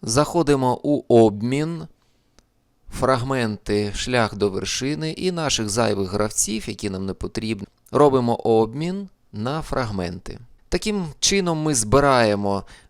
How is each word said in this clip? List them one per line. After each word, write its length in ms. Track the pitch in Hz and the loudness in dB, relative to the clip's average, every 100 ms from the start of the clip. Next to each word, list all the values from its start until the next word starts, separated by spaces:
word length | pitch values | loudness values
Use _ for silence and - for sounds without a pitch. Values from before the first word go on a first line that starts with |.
Заходимо 760 | - 117 151 175 147 143 127 123 | -2 0 0 0 2 2 2 0
у 420 | - 147 - 120 110 | 0 -2 4 6 6
обмін, 640 | 104 117 135 156 165 160 _ _ _ _ _ _ _ _ _ - | 4 -4 -2 -4 -6 -12 _ _ _ _ _ _ _ _ _ -14
фрагменти, 1000 | - 123 131 127 135 117 104 - 104 104 - | -2 0 0 0 -2 -2 -4 -2 -2 -2 -4
шлях 400 | - 123 107 104 | -2 0 0 0
до 140 | 101 | -2
вершини 640 | 92 92 - 131 151 156 | -2 -6 -4 -4 -4 -6
і 200 | - 185 | -4 -4
наших 380 | 170 151 - 107 | -2 -2 -2 -2
зайвих 420 | 104 113 104 95 | 0 0 0 -2
гравців, 580 | 101 107 - - 214 202 | -2 -2 -2 -4 -4 -8
які 200 | 98 104 | -8 -6
нам 160 | 95 95 | -6 -8
не 80 | |
потрібні. 540 | 92 92 - 110 110 98 _ _ | -8 -8 -6 -6 -6 -8 _ _
Робимо 440 | - 143 131 120 117 | 4 6 6 2 0
обмін 760 | - 113 113 131 165 190 196 _ _ | 2 4 4 0 -6 -6 -10 _ _
на 280 | 107 113 151 | -8 -6 -6
фрагменти. 760 | - 135 120 101 87 90 - 78 - - _ | -6 -4 -4 -4 -6 -6 -12 -16 -16 -20 _
Таким 360 | 185 214 208 170 139 | -4 -2 -4 -4 -2
чином 420 | - 196 180 160 | 0 2 0 -2
ми 140 | 156 143 | 0 -2
збираємо, 880 | 107 131 143 131 113 101 101 98 - - _ | 2 4 6 6 4 2 0 -2 -4 -18 _